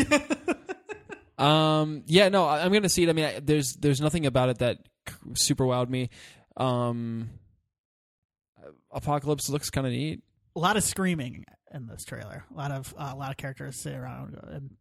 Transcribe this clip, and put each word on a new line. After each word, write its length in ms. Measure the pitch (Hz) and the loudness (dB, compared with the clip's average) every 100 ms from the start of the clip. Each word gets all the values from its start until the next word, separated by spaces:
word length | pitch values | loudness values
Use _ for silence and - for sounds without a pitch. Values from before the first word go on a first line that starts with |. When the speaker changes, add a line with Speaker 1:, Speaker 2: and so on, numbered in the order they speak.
Speaker 1:
<laughs> 40 | - 294 285 - - - - 370 - 427 - - - - | 4 2 2 -4 -2 -4 -8 -14 -14 -16 -14 -18 -14 0
Speaker 2:
Um, 640 | 139 156 156 156 156 151 - | 4 4 4 2 0 -4 4
yeah, 220 | 170 196 | 6 8
no, 160 | 196 | 6
I, 180 | 160 151 | 4 2
I'm 80 | 180 | 4
gonna 180 | 208 190 | 4 4
see 140 | 185 | 4
it. 40 | 170 | 4
I 60 | |
mean, 100 | 160 | 4
I, 160 | 151 107 | 0 -2
there's, 320 | 143 151 135 - | 2 2 2 0
there's 260 | 147 135 | 2 2
nothing 240 | 151 170 143 | 2 2 2
about 240 | 127 127 | 4 2
it 80 | 117 | 2
that 220 | 123 92 _ _ - | 0 -2 _ _ -18
c-, 60 | - - 120 | -16 -6 0
super 280 | - 143 | 2 2
wowed 240 | 131 123 123 | 2 2 0
me. 220 | 127 123 - - - _ - | -2 -4 -8 -20 -20 _ -4
Um, 720 | 131 123 120 117 117 113 113 - _ _ _ _ _ _ _ _ _ _ _ _ 73 71 _ | 0 0 0 -2 -4 -6 -8 -12 _ _ _ _ _ _ _ _ _ _ _ _ -20 -20 _
Apocalypse 560 | 139 147 147 135 147 - | -6 -2 0 0 0 0
looks 220 | 143 - | -4 -4
kinda 200 | 139 135 | -2 -2
neat. 320 | 120 151 - - _ _ - | -2 -4 -6 -12 _ _ 0
Speaker 1:
A 20 | |
lot 160 | 175 208 | 2 2
of 60 | |
screaming 640 | - - 185 165 123 - - _ _ | 0 0 0 0 -4 -10 -16 _ _
in 140 | 143 117 | -14 -12
this 180 | 104 | -12
trailer. 400 | - 123 110 - - | -12 -12 -12 -14 -14
A 40 | 160 | -10
lot 140 | 143 | -6
of, 220 | 135 131 - | -6 -8 -10
uh, 120 | 143 | -10
a 20 | 135 | -8
lot 140 | 135 | -8
of 60 | 135 | -8
characters 440 | 139 135 139 135 | -10 -10 -12 -10
sitting 180 | 147 135 | -10 -8
around 380 | 127 127 135 - - | -10 -10 -12 -14 -14
and 220 | 151 139 - | -14 -14 -18